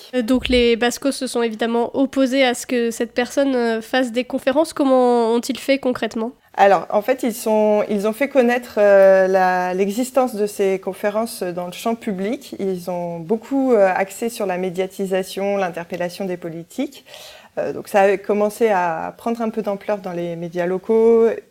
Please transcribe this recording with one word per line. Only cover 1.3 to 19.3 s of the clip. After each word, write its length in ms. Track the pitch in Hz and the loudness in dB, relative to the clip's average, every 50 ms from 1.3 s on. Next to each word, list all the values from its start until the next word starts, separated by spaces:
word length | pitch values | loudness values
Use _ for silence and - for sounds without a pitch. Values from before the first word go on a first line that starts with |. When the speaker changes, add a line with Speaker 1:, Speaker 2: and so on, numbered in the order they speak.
| - 240 | -2 -2
Speaker 1:
évidemment 560 | 233 233 214 214 233 233 233 233 240 - - | -2 -2 -2 -4 -4 -2 0 0 -2 -2 0
opposés 480 | - 277 262 - 269 269 247 254 277 269 | -2 -2 0 0 0 0 2 2 2 2
à 80 | 247 240 | 2 0
ce 140 | - - | -2 -4
que 240 | - 262 240 233 233 | -4 -2 -2 -2 -2
cette 220 | 226 - 240 220 - | -2 -4 -6 -6 -4
personne, 420 | 247 247 - - 294 277 277 262 | -4 -4 -2 0 0 0 2 2
euh, 260 | 247 233 233 226 226 | 0 0 0 -2 -2
fasse 300 | 220 - - 254 262 240 | -4 -2 0 0 0 0
des 120 | 220 247 247 | -2 -4 -4
conférences. 500 | - 277 247 - 262 254 302 320 - - | -4 -4 -4 -2 0 2 2 0 0 0
Comment 600 | - 285 262 262 254 247 247 240 240 226 220 233 | 0 2 4 4 4 4 4 4 2 2 2 0
ont-ils 260 | 240 240 - 240 - | 0 0 -2 -6 -4
fait 200 | - - 277 269 | 0 0 0 0
concrètement ? 540 | - 254 240 - 233 220 - 226 226 247 - _ _ _ - | 0 -2 -2 -2 -4 -6 -4 -4 -6 -6 -8 _ _ _ 2
Speaker 2:
Alors, 300 | - 196 202 190 165 - - | 4 6 6 6 4 2 0
en 100 | - 208 | -2 -2
fait, 220 | 208 - 269 262 - | 0 0 -2 0 -2
ils 100 | 240 214 | -4 -4
sont, 500 | - - 226 214 214 214 214 208 208 - - | -2 -2 0 2 2 2 2 2 2 0 0
ils 180 | 208 202 196 | -2 -2 -2
ont 60 | 220 214 | -2 -2
fait 140 | - 285 | -2 -2
connaître, 480 | 277 - 277 240 240 240 247 240 - - | 0 2 2 4 4 2 0 -2 -4 0
euh, 480 | 220 208 202 196 196 196 190 190 190 190 | 4 6 6 8 8 8 8 8 6 4
la, 460 | 185 190 190 185 185 185 180 180 185 185 | 4 4 2 2 2 2 0 0 -2 0
l'existence 640 | 185 202 196 196 233 254 254 - 269 269 240 220 | -2 -2 -2 -2 -4 -4 0 0 0 0 0 0
de 100 | 202 214 | -2 -4
ces 320 | 202 - - 196 190 190 | -4 -2 -2 0 0 0
conférences 640 | 190 190 196 185 - - 208 202 220 233 226 - - | -2 -4 -6 -8 -4 -4 -4 -2 -2 -4 -4 -6 -8
dans 240 | 190 180 170 180 175 | -8 -6 -6 -6 -8
le 60 | 180 | -8
champ 240 | 175 - - 233 233 | -8 -6 -4 -4 -4
public. 600 | 233 - 226 190 180 196 208 262 - - - 226 - | -4 -4 -6 -6 -4 -4 -6 -6 -8 -10 -12 -10 -6
Ils 320 | 202 190 185 175 175 185 | -4 -4 -4 -6 -6 -8
ont 260 | 180 175 175 170 170 | -8 -6 -6 -8 -8
beaucoup, 560 | 170 165 165 226 220 - - 269 277 262 262 240 | -8 -6 -4 -4 -4 -4 -4 -2 0 2 4 4
euh, 180 | 208 196 185 | 4 4 4
axé 380 | 180 190 196 190 - - 240 233 | 2 0 -2 -4 -6 -6 -6 -6
sur 160 | 233 - 208 | -4 -4 -4
la 140 | 190 180 180 | -4 -2 -2
médiatisation, 1000 | 185 185 170 190 185 185 - - 196 185 190 185 190 190 - 196 196 202 202 | -4 -4 -4 -4 -6 -6 -4 -6 -4 -2 -2 -2 -2 -4 -6 -6 -4 -2 -2
l'interpellation 680 | 196 190 175 170 170 170 - 185 170 175 180 175 - 196 | -2 -2 -4 -4 -8 -10 -8 -6 -6 -6 -6 -6 -6 -6
des 120 | 185 180 | -6 -6
politiques. 680 | 175 - 170 160 170 165 - - - 277 285 - - - - - - - - - - - - - | -8 -8 -10 -12 -12 -14 -12 -8 -6 -6 -6 -8 -14 -20 -20 -20 -20 -20 -20 -20 -20 -20 -14 -8
Euh, 160 | - 165 147 131 | -6 -6 -6 -6
donc 160 | - - - | -8 -6 0
ça 120 | - 202 | 2 4
a 160 | 196 208 196 | 4 4 4
commencé 520 | 190 - - 202 208 208 208 208 - 233 220 | 0 0 -2 0 0 0 0 0 0 0 2
à 440 | 202 180 180 170 160 165 170 175 - | 2 2 0 0 -2 -4 -6 -8 -10
prendre 240 | - - 233 | -8 -6 -6